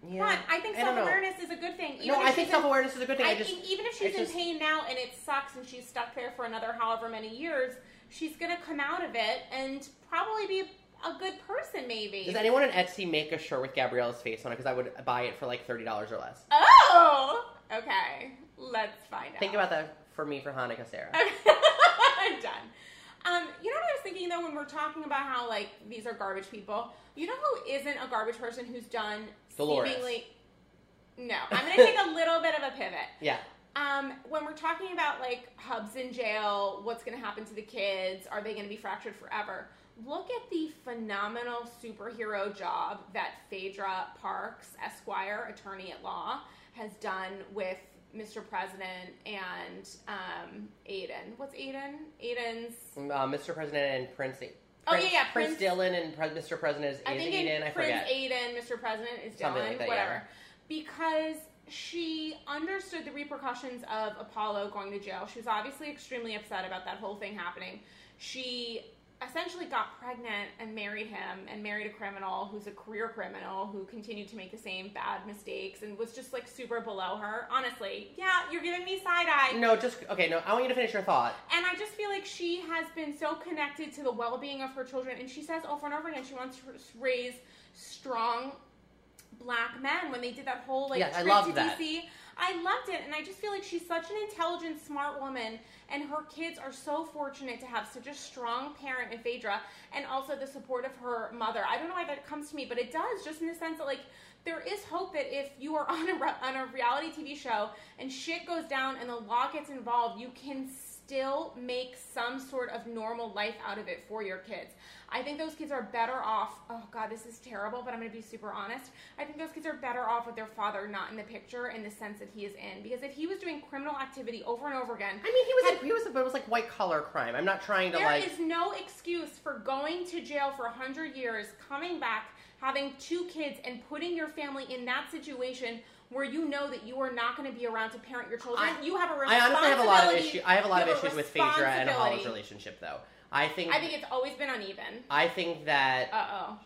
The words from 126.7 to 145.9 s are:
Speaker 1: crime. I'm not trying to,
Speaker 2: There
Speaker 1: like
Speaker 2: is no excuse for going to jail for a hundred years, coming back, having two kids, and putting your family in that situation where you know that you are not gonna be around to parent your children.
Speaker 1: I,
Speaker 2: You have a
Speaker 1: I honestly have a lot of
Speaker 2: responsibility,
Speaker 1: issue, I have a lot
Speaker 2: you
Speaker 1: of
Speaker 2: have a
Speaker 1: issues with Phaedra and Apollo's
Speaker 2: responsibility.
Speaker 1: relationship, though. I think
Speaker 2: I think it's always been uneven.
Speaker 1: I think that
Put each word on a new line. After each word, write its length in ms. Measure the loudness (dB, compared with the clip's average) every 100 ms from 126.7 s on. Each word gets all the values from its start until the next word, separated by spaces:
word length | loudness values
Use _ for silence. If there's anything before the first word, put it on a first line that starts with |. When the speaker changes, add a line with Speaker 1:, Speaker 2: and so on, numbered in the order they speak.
| 0 2 2
Speaker 1:
crime. 340 | 0 -2 0 2
I'm 80 |
not 180 | 2 2
trying 300 | 2 2 4
to, 60 | 4
Speaker 2:
There 80 | 4
Speaker 1:
like 200 | 4 2
Speaker 2:
is 80 | -2
no 320 | 0 2 0
excuse 580 | -2 -8 -12 -4 -4 -4
for 300 | -8 -8 -6
going 460 | -2 -2 0 -2 -4
to 140 | -6
jail 320 | -4 0 0 0
for 100 | -6
a 60 |
hundred 420 | -6 -8 -6 -8 -4
years, 300 | -4 -4 -6 -14 -10
coming 320 | -6 -4 -2
back, 300 | -2 -2 -4 -16 -20 -6
having 320 | -2 0 -2 -6
two 280 | -4 -2 -2
kids, 340 | -4 -4 -4
and 240 | -10 -10 -8
putting 280 | -6 -2 -2
your 100 | -2
family 380 | -4 -6 -6 -6
in 100 | -6 -2
that 220 | -2 -2
situation 640 | -10 -8 -4 -4 -2 -6 -6 -12 -20 -10
where 140 | -4
you 240 | -2 0 0
know 200 | 0 -2
that 160 | -6
you 140 | -8 -4
are 120 | -2
not 240 | 0 0 0
gonna 160 | -6
be 140 | -4 -4
around 240 | -2 -4
to 80 | -6
parent 300 | -10 -10 -6
your 100 | -8
children. 280 | -4 0 2
Speaker 1:
I, 120 | 0
Speaker 2:
You 120 | -2 0
have 140 | 2
a 40 | 2
Speaker 1:
I 160 | 6 8
honestly 280 | 8 8 8
have 100 | 8
a 60 |
lot 200 | 10 12
of 100 | 12
Speaker 2:
responsibility, 140 | 8 4
Speaker 1:
issue, 120 | 0
I 100 | 6 6
have 80 |
a 40 | 8
lot 180 | 6 6
Speaker 2:
you 60 |
Speaker 1:
of 40 | 4
Speaker 2:
have 60 |
a 20 | 2
Speaker 1:
issues 100 | 0
with 120 | -2
Phaedra 180 | 4 4
and 400 | 6 4 4 4
Apollo's 0 |
Speaker 2:
responsibility. 400 | 4 4 2 -2
Speaker 1:
relationship, 520 | -4 -8 -12 -12 -10
though. 160 | -8 -8 -10 -20 -2
I 160 | 2 2
think 260 | 2 2
Speaker 2:
I 60 | 2
think 120 | 2
it's 140 | -4 -2
always 220 | -2 -2
been 140 | -2 -4
uneven. 540 | -4 -6 -10 -10 -12 0
Speaker 1:
I 160 | 4 4
think 380 | 4 -2 -2
that 460 | 2 4 6